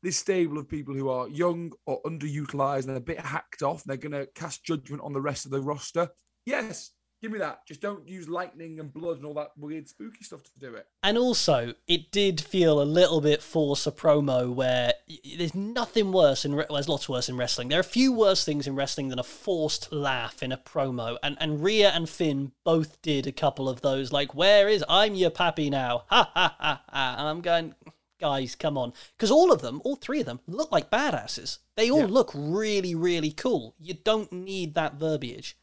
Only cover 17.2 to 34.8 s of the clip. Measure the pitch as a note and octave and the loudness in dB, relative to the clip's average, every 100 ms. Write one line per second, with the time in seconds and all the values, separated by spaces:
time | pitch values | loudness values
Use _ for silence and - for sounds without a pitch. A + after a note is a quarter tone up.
17.2 | B2 B2 B2 - B2 D#3 F#3 A#3+ C4 A#3+ | -4 -4 -4 -4 0 0 0 2 2 6
18.2 | G#3 F#3+ - D3 C#3+ C3+ C#3 - C3+ B2+ | 4 4 0 -2 -2 -4 -4 -4 -4 -4
19.2 | B2 - - F3 D#3 - - D3+ C#3+ B2+ | -6 -8 -2 0 0 -2 -6 -4 -2 -2
20.2 | A#2 - C3 C3 - - C3+ B2+ A#2 A#2+ | -4 -6 -6 -6 -6 -2 -2 -2 -4 -4
21.2 | C#3+ D3 D#3 D3+ E3+ G#3+ G3+ E3+ E3 - | -6 -4 -4 0 2 6 4 4 -4 -2
22.2 | E3 C#3 C#3 _ - E3 D#3 - D#3+ D3 | 0 0 -4 _ 2 2 2 -6 -2 -2
23.2 | C3+ - D3+ - C3+ B2 C#3+ C3+ C3 C#3+ | -2 0 0 0 -4 0 0 0 -2 -2
24.2 | C#3+ C#3 F#3 G#3 G3+ G#3+ - F3+ G#3+ G3 | -2 2 6 8 8 4 4 4 4 4
25.2 | F3+ D#3+ F3 D#3+ D3 C#3 B2+ A#2+ - A3 | 2 4 0 2 0 0 0 -2 4 4
26.2 | A3 - F3+ - D3+ C#3 - - C3+ B2 | 4 4 0 0 -4 -4 -6 -4 -2 -2
27.2 | D3 D#3+ F3 E3+ D#3+ - - _ _ _ | -4 -4 0 0 0 -12 -20 _ _ _
28.2 | D#3 C#3 B2+ - D#3+ C#3+ A#2+ - - _ | -2 -2 -4 -4 -4 -2 -4 -8 -20 _
29.2 | A3 C#4+ F4+ C#4 A#2+ D3+ A#3+ C#4+ - D4 | 4 6 8 6 2 -6 -6 -6 -4 -4
30.2 | C3 B2 - F#3+ D4+ F3 - G#3+ C#4+ D#3+ | -4 -8 -10 -6 0 0 0 0 0 -2
31.2 | G#2+ - - - _ - A3+ D4 A#3+ G3 | -6 -10 -8 -12 _ 0 4 4 4 4
32.2 | - C#3+ D3 F3+ G#3+ G#3 F3+ E3 F3 E3+ | 2 -2 -4 -2 0 0 0 0 2 2
33.2 | D#3 D3+ B3+ G3+ A2 - D#3+ E3+ - A3 | 0 -2 0 0 -2 -16 -12 -6 0 0
34.2 | G#3 F3+ F#3+ G3 E3+ D3+ | -2 -10 -8 -6 -4 -2